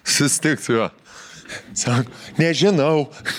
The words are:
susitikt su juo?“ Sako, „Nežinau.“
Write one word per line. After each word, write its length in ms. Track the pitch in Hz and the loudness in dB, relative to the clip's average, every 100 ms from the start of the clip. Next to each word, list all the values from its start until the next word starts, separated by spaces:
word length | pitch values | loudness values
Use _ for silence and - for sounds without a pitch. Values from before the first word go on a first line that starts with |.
susitikt 640 | - - 143 - 156 151 | -4 0 2 2 0 -2
su 80 | - | 0
juo?“ 180 | 113 98 - - - - - - - - | 0 0 -6 -20 -20 -20 -20 -16 -16 -10
Sako, 340 | - - 120 120 - - - | -6 0 0 -2 -8 -8 2
„Nežinau.“ 720 | 165 151 180 190 143 156 139 - - | 2 4 4 4 4 2 0 -6 -8